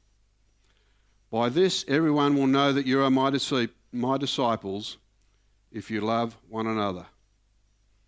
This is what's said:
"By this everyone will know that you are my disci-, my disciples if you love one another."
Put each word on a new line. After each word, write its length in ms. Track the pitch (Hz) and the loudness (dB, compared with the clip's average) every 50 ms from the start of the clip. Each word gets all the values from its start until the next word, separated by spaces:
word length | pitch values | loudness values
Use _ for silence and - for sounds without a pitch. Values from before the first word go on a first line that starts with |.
| _ _ _ _ _ _ _ _ _ _ _ _ _ _ _ _ _ _ _ _ _ _ _ _ _ _ | _ _ _ _ _ _ _ _ _ _ _ _ _ _ _ _ _ _ _ _ _ _ _ _ _ _
"By 180 | 113 113 117 120 | -2 0 0 2
this 380 | 127 160 190 185 - - - - | 2 2 2 2 2 -2 -2 0
everyone 480 | 135 151 165 156 147 147 143 143 143 | 0 2 2 2 2 2 2 2 2
will 120 | 139 135 135 | 2 2 2
know 260 | 135 139 139 143 135 | 4 4 4 2 2
that 120 | 139 135 | 0 0
you 160 | 127 131 135 | 0 2 2
are 80 | 139 135 | 4 4
my 220 | 131 131 131 139 | 4 4 2 2
disci-, 400 | 139 135 - - 147 127 117 113 - _ _ _ - | 0 -2 -2 -2 -2 -2 -2 -2 -6 _ _ _ -6
my 240 | 123 120 127 135 139 | -4 -2 -2 0 -2
disciples 800 | 143 131 - - 131 117 113 110 - 98 95 104 107 - - - _ _ _ _ _ _ _ _ _ _ _ _ _ _ | -2 -4 -2 -2 0 0 0 -2 -4 -6 -8 -8 -8 -12 -14 -16 _ _ _ _ _ _ _ _ _ _ _ _ _ _
if 180 | - 104 - - | -12 -12 -8 -6
you 120 | 110 107 | -4 -2
love 360 | 104 110 117 117 117 117 113 - _ - | -2 0 0 0 -2 -4 -6 -12 _ -10
one 180 | 110 110 110 113 | -8 -6 -4 -2
another." 400 | 110 110 104 101 92 87 87 - _ _ _ _ _ _ _ _ _ _ _ _ _ _ _ _ _ _ _ | -2 -2 -2 -2 -4 -6 -10 -16 _ _ _ _ _ _ _ _ _ _ _ _ _ _ _ _ _ _ _